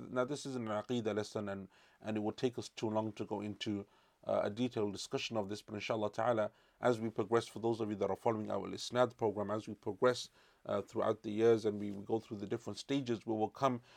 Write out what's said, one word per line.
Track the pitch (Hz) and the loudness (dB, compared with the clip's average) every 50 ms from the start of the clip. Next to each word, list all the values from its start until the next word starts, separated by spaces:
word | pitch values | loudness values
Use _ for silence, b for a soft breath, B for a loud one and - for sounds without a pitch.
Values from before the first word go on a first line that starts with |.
| 120 - | -12 -6
Now | 117 127 127 | -2 -2 -2
this | 123 147 135 - | -2 -2 -6 -6
is | 139 131 | -6 -6
an | 127 117 110 | -4 -4 -2
aqidah | 107 104 104 - 127 120 110 107 104 | -2 -2 -2 -2 -2 -2 0 0 0
lesson | 104 107 - - 113 104 101 | 0 -2 -2 -4 -6 -4 -4
and, | 98 98 98 b b b b b b b - | -6 -8 -8 b b b b b b b -6
and | 107 107 | -4 -2
it | 107 | -2
would | 104 107 107 - | -2 -2 -2 -2
take | - 127 117 - | -2 -2 -2 -4
us | 107 - | -8 -10
too | - - - 110 | -8 -4 -4 -2
long | 107 110 107 110 104 | 0 0 0 -2 -4
to | - 107 | -6 -6
go | - 107 101 | -4 -4 -4
into, | 104 107 101 - - 113 104 101 101 b b b b b b b - 101 | -4 -6 -6 -4 -4 -2 -2 -2 -4 b b b b b b b -4 0
uh, | 104 101 95 | 0 0 0
a | 104 | 0
detailed | 104 110 123 123 - 120 104 104 95 | 0 -2 -2 -2 0 0 -2 0 -2
discussion | 95 - - - 135 - - 117 | -4 -6 -6 -4 -4 -4 -2 -2
of | 113 101 95 | -2 -2 -2
this, | 104 104 - | -6 -8 -8
but | - 107 | -8 -8
inshallah | 104 - - 120 113 104 107 | -6 -4 -2 -2 0 -2 -2
ta'ala, | - - 113 120 120 110 107 104 b b b b b b | -2 0 2 2 2 2 2 0 b b b b b b
as | - 123 123 110 | 4 4 4 4
we | 113 113 | 0 -2
progress, | 110 - - 95 117 117 117 - | -2 -2 0 4 4 2 2 0
for | - 110 | -4 -2
those | 101 113 117 110 | 0 0 0 0
of | 113 104 | 0 -2
you | 107 | 0
that | 98 101 95 | 0 0 0
are | 95 | 0
following | - - 120 113 110 107 104 | 0 0 0 0 0 0 -2
our | 101 101 95 95 | -2 -2 -4 -4
Isnad | 92 95 - - 117 123 127 120 123 - | -6 -8 -6 -2 2 4 4 4 2 2
program, | 120 107 98 104 101 101 | 0 0 0 0 -2 -2
as | 104 110 107 - | -2 -4 -4 -6
we | 107 | -10
progress, | - - 113 101 - - 127 123 120 - b b b b b b b b | -8 -6 -6 0 4 6 6 6 4 0 b b b b b b b b
uh, | 113 107 101 | -2 -2 -2
throughout | 98 - - 107 101 107 110 - - | -2 -2 -2 0 2 2 2 0 -2
the | 110 | -4
years | 104 107 110 117 117 110 104 | 2 4 6 8 8 6 6
and | 110 104 104 | 2 0 0
we, | 104 104 | -2 -6
we | 101 98 101 | -6 -6 -4
go | 107 113 113 | -2 -2 -2
through | - - 113 101 | -2 -4 -8 -8
the | 104 | -4
different | 101 120 117 - - 104 - | -4 -4 -4 -4 -6 -8 -8
stages, | - - 139 143 135 120 117 104 - | -4 -2 0 0 0 0 -2 -2 -2
we | 113 113 | -2 0
will | 110 110 107 | 0 0 0
come | - - 139 135 127 117 B B B | 2 2 2 2 2 0 B B B